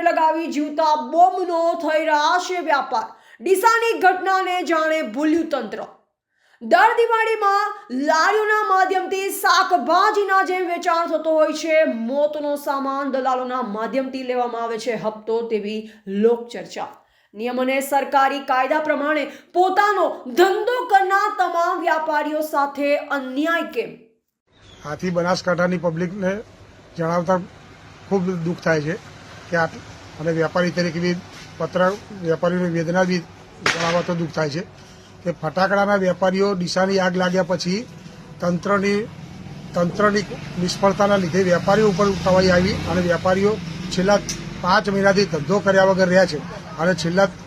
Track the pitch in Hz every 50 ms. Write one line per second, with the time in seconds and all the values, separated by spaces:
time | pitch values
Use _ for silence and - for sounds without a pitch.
0 | 339 339 311 330 320 320 311 330 339 277 247 285 302 302 302 311 320 302 302 302
1 | 247 247 311 330 359 370 370 370 359 349 339 330 330 330 349 349 320 302 311 311
2 | 320 320 302 294 302 320 349 359 349 - 359 349 302 320 302 269 - - - 226
3 | - - - - _ - - - 226 339 381 370 392 440 466 453 466 466 403 302
4 | 359 370 381 370 349 381 381 381 370 370 359 359 339 277 330 320 311 320 311 320
5 | 311 220 208 269 302 320 302 330 320 320 294 262 226 202 - - - - - _
6 | _ _ _ _ _ _ _ _ _ _ _ - 240 220 320 349 403 466 466 466
7 | 466 453 466 440 440 440 440 427 415 392 392 403 415 415 403 - - - 247 254
8 | 285 302 311 320 330 381 415 440 427 415 427 427 415 392 392 381 370 370 381 370
9 | 359 - 392 381 392 392 - - - 370 359 359 370 - 359 311 247 311 330 359
10 | 392 427 427 403 403 381 392 381 381 294 370 370 370 339 349 339 - 359 330 339
11 | 339 330 320 311 311 320 320 311 302 311 302 311 - 330 311 311 320 277 240 226
12 | 226 226 269 285 294 302 302 302 294 294 294 285 285 302 277 277 269 269 269 277
13 | 285 277 247 269 254 262 254 254 254 247 254 254 240 208 202 214 226 226 202 269
14 | 262 262 254 262 254 247 254 247 240 233 220 233 233 233 233 220 - 254 226 208
15 | - 220 214 214 - - 226 233 233 226 226 208 196 214 220 220 214 - - -
16 | - 196 196 202 214 226 240 226 233 - - 190 170 165 - 208 175 - - -
17 | _ _ _ _ _ _ - 202 226 247 247 247 254 254 262 277 269 269 285 277
18 | 262 - - 277 269 269 277 285 285 - 262 254 262 269 302 311 311 302 294 269
19 | 285 294 311 294 269 - - - - _ - 349 359 381 370 392 415 415 415 381
20 | 339 285 - - - 247 240 269 359 392 381 427 427 466 494 508 508 494 415 392
21 | 381 370 392 403 415 415 415 415 359 339 349 339 339 349 370 349 330 349 311 320
22 | 311 311 302 294 294 294 302 311 311 302 320 285 277 285 277 269 285 285 285 294
23 | 294 - 285 277 254 254 254 277 302 330 339 330 - - - 240 202 170 - -
24 | - _ _ _ _ _ _ _ _ _ _ _ - - - - - 147 151 147
25 | 175 185 175 175 170 180 185 175 - 180 175 170 180 180 185 170 156 175 160 160
26 | 180 170 190 208 185 185 196 214 254 - - - - - - - - - - -
27 | 165 160 170 180 170 165 185 180 180 - - - - - - - - - - -
28 | - - 196 196 175 185 185 175 160 175 175 - - 175 160 156 147 156 180 -
29 | - - - - - - - - - - 175 170 165 160 - - - - - -
30 | - - - - 151 165 165 160 160 156 - 180 180 175 170 180 175 175 151 170
31 | 170 175 180 180 - - - - - - - - 165 156 - 180 180 185 202 214
32 | - - 214 196 175 165 160 147 - 175 175 180 180 175 165 165 165 165 175 185
33 | 185 180 180 180 165 - - - - - - - - - - 165 170 170 170 175
34 | 165 - 180 170 170 151 - 165 160 151 135 165 214 - - - - - - -
35 | - - - - - 175 165 - - 156 139 180 190 185 202 202 202 202 208 196
36 | 190 180 175 180 190 185 185 190 196 202 202 180 180 160 - 185 190 190 196 190
37 | 185 185 175 185 185 180 180 185 185 165 185 170 - 175 180 214 247 - - -
38 | - - - - - - - - 180 175 180 170 - 196 202 196 190 202 202 208
39 | 226 247 - - - - - - - - - - - - - 180 175 175 - -
40 | 208 208 202 208 190 - 233 - - - - 180 175 180 - - 196 196 185 -
41 | 208 196 202 196 185 165 139 190 196 180 175 170 - 202 202 208 220 214 185 185
42 | 202 202 196 175 - 196 185 185 190 185 180 180 180 202 - - 156 165 165 180
43 | 180 175 170 165 - 185 185 190 196 208 220 202 - - - - - - - 185
44 | 180 196 208 202 - - - - - - - - - 180 190 214 208 202 196 196
45 | 196 196 190 202 202 - 170 156 143 143 190 202 - 196 190 190 190 190 190 180
46 | 185 175 180 190 185 180 156 139 - - - - - - - - 160 180 185 165
47 | - 170 175 185 196 190 - - -